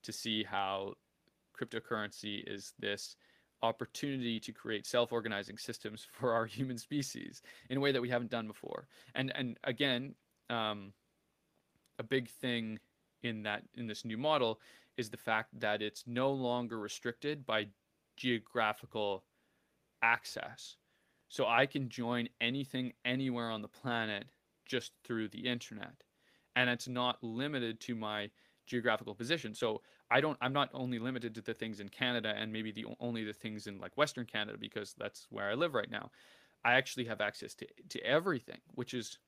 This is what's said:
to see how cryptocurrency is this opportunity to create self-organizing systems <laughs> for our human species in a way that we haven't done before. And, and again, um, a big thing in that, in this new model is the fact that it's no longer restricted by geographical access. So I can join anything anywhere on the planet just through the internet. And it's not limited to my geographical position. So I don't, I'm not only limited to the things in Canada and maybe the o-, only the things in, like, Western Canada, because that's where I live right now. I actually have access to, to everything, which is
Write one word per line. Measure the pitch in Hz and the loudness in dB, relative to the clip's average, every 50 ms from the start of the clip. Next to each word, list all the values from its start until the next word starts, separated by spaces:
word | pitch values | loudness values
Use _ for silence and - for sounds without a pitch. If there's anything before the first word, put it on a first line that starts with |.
| - | -10
to | - 104 | -8 -10
see | - - 113 110 107 104 | -4 0 0 2 2 0
how | 101 104 98 98 95 98 98 98 101 - _ _ _ _ _ _ _ _ _ _ _ _ | 0 0 0 0 0 0 -2 -2 -4 -8 _ _ _ _ _ _ _ _ _ _ _ _
cryptocurrency | - - 117 - 113 - - 120 110 104 101 - - - 104 104 101 - | -8 -8 -4 -4 -6 -4 -2 -4 -2 -2 -4 -6 -8 -8 -6 -6 -6 -6
is | - 101 101 98 - - - | -6 -8 -8 -8 -12 -14 -6
this | 101 101 101 101 - - - _ _ _ _ _ _ _ _ _ - | -2 -2 -2 -2 -4 -10 -12 _ _ _ _ _ _ _ _ _ 0
opportunity | 113 117 - 123 - _ - - 143 139 131 123 120 113 110 | 0 0 0 -6 -8 _ -4 -4 -2 -2 -2 0 0 -2 -2
to | - - 113 | -4 -8 -14
create | - - - 110 104 - | -10 -6 -4 -4 -2 -2
self-organizing | - - 120 120 117 120 117 107 113 107 101 98 104 - | 2 4 4 4 4 2 0 0 0 -2 -2 -2 -4 -10
systems | - - - 117 - - 107 107 113 - - | -10 -8 -8 -8 -6 -6 -8 -8 -8 -14 -14
<laughs> | - | -8
for | - 135 123 113 | 0 2 4 4
our | 117 117 | 4 4
human | 113 104 110 131 131 127 117 | 2 0 -4 -2 -2 -2 -6
species | - - 147 147 135 - - - - - - - _ - - - - - | -6 -4 -2 -2 -2 -2 -6 -8 -10 -10 -12 -14 _ -20 -20 -20 -8 -4
in | 127 135 | 0 4
a | |
way | 139 143 135 | 4 6 4
that | 131 123 | 4 4
we | 123 | 4
haven't | 127 120 120 107 | 2 2 2 2
done | 120 117 113 | -2 -2 -2
before. | 110 104 - - - 50 - - _ - - - - - | -4 -8 -10 -10 -8 -8 -8 -8 _ -20 -20 -20 -6 -2
And, | - 131 131 - | 0 0 0 0
and | - 131 123 113 - - | -2 -2 -2 -4 -4 -2
again, | - 123 113 143 139 127 120 131 139 - _ _ _ _ _ _ _ | -2 2 2 4 4 4 2 0 -6 -10 _ _ _ _ _ _ _
um, | 120 117 110 107 107 104 98 98 98 _ _ _ _ _ _ _ _ _ _ _ _ _ _ _ _ _ _ _ _ - | 0 2 2 0 0 -2 -6 -12 -16 _ _ _ _ _ _ _ _ _ _ _ _ _ _ _ _ _ _ _ _ -10
a | 117 | -2
big | 110 135 135 123 113 | 2 2 2 2 0
thing | - - - 127 120 117 113 110 110 110 _ _ _ _ _ _ _ _ - | -10 -4 -2 0 0 0 0 -2 -6 -8 _ _ _ _ _ _ _ _ -6
in | 120 113 107 104 | -6 -4 -2 -2
that, | 107 104 107 - - _ | -2 -2 -2 -4 -8 _
in | 123 120 | -8 -6
this | 113 107 - - | -6 -6 -6 -6
new | 117 110 110 | -6 -4 0
model | 131 151 156 147 123 113 110 - - - - - - _ _ | 4 4 6 6 6 4 2 0 -6 -20 -20 -20 -20 _ _
is | - 120 107 | -4 -4 -4
the | 104 | -6
fact | - - - 110 110 110 _ - 107 | -6 0 2 2 2 2 _ -6 -2
that | 117 107 104 104 107 | 2 2 2 2 0
it's | 107 - - - | -2 -4 -6 -10
no | 120 120 123 127 139 | -4 0 2 4 4
longer | 139 135 127 123 120 123 120 113 117 113 | 2 2 2 2 2 2 0 -2 -2 -4
restricted | 104 104 - - - 120 117 _ - 147 151 147 135 | -4 -4 -6 -4 -4 -4 -4 _ -2 -4 -4 -2 -2
by | - 110 110 107 104 98 _ _ _ _ _ _ _ _ | 0 2 2 2 0 -8 _ _ _ _ _ _ _ _
geographical | - - 127 120 110 107 - - 123 113 107 107 - - - - 113 104 101 98 95 - _ _ _ _ _ _ _ _ _ _ _ _ _ _ _ - | -2 2 2 2 2 0 -2 0 2 4 4 2 0 -6 -8 -2 -2 0 0 0 -2 -6 _ _ _ _ _ _ _ _ _ _ _ _ _ _ _ 4
access. | 113 117 - - - - - - - 120 - - - - _ _ _ _ _ _ _ _ _ _ _ | 4 4 4 2 -6 -8 -6 -6 -8 -8 -12 -14 -16 -16 _ _ _ _ _ _ _ _ _ _ _
So | - - 131 | -2 0 2
I | 120 117 120 135 | 6 8 6 6
can | 139 - 147 135 120 | 6 4 -2 -2 -2
join | - - 120 117 123 120 117 117 _ _ | -2 -2 -2 0 0 0 0 -4 _ _
anything | 113 120 123 139 139 135 - 131 127 123 - _ _ | 0 2 2 0 -4 -2 -2 -2 -2 -2 -4 _ _
anywhere | 123 123 131 135 131 123 120 117 113 | 0 0 2 2 0 0 0 0 -2
on | 113 110 104 | -2 -4 -6
the | 104 | -8
planet | _ - - 131 120 117 113 107 104 101 - 135 _ _ _ _ _ _ _ | _ -6 -2 0 2 2 2 0 0 -4 -4 -8 _ _ _ _ _ _ _
just | - - 120 - - _ _ _ | -2 -2 -2 -2 -4 _ _ _
through | - 123 113 110 104 | -2 0 0 0 -2
the | - 107 - 127 | -4 -4 -2 -2
internet. | 123 120 - - 110 104 98 - - _ - _ _ _ _ _ _ _ _ _ _ | -2 -2 -4 -8 -10 -10 -10 -10 -12 _ -20 _ _ _ _ _ _ _ _ _ _
And | 123 127 123 | 4 4 4
it's | 123 120 - | 4 0 -2
not | 127 127 123 123 123 120 - - | -4 -2 2 2 2 0 0 -4
limited | 117 110 120 135 147 151 135 120 113 110 110 | -4 -2 -2 -2 0 0 0 0 -2 -2 -4
to | - - 120 | -4 -6 -4
my | 113 110 107 107 104 101 104 _ _ _ _ _ _ _ | -2 -2 -2 -2 -2 -4 -6 _ _ _ _ _ _ _
geographical | - - 123 110 120 110 107 117 - 104 | -2 -2 2 4 6 4 4 2 -6 -8
position. | 98 117 120 165 165 - 113 107 | -6 0 0 0 0 0 -6 -4
So | - - 113 110 - - - - _ _ _ | 0 0 0 0 -2 -6 -12 -20 _ _ _
I | 117 131 | 6 6
don't, | 143 156 147 - | 8 6 2 2
I'm | 123 127 135 | 0 2 4
not | 143 139 - - | 2 2 2 0
only | 135 131 127 127 113 | -4 -2 -2 -2 -2
limited | 113 127 131 123 117 117 110 | -2 -2 -4 -2 -4 -6 -6
to | 113 | -6
the | 110 - 113 | -6 -6 -4
things | - 117 113 107 98 | -4 -4 -6 -6 -6
in | 101 98 | -8 -12
Canada | - - 131 123 123 120 110 110 107 | -2 0 2 2 2 2 2 0 0
and | 107 110 110 110 | 0 -2 -2 -2
maybe | 110 110 110 | -2 -4 -4
the | 104 110 110 | -4 -6 -8
o-, | 110 110 _ | -8 -8 _
only | 117 120 117 113 110 | -4 -2 -2 -2 -2
the | 107 104 | -4 -6
things | - - 110 107 107 - | -6 -6 -6 -6 -6 -6
in, | 107 101 98 | -8 -8 -8
like, | 95 92 - | -10 -8 2
Western | - 151 139 - - 120 | 2 2 2 2 -6 -6
Canada, | - - 107 107 104 107 104 | -4 -2 -2 -2 -2 -4 -8
because | 110 107 - 107 104 98 - - | -10 -8 -6 -6 -8 -8 -8 -6
that's | 107 104 - - - - | -6 -6 -6 -8 -18 -10
where | 113 107 101 101 | -6 -4 0 0
I | 107 | 2
live | 131 165 170 139 | 2 2 2 2
right | 117 104 - | 0 0 0
now. | - 104 107 - _ - - - - - - _ _ _ - | -4 -8 -8 -8 _ -20 -20 -20 -20 -20 -20 _ _ _ 4
I | 120 120 | 6 6
actually | 131 131 - - 135 123 | 6 6 4 -2 -4 -2
have | 117 107 101 | -2 0 0
access | 104 104 - - - - - | 0 0 0 -4 -12 -12 -10
to, | - - - - - - - | -12 -14 -14 -14 -20 -16 -10
to | - - - | -8 -4 2
everything, | 117 131 160 170 196 165 123 - - - - _ - - | 4 4 4 4 4 0 0 -2 -6 -14 -14 _ -12 -8
which | - 123 - - | -8 -6 -4 -4
is | 123 110 - - - _ | -4 -4 -6 -10 -14 _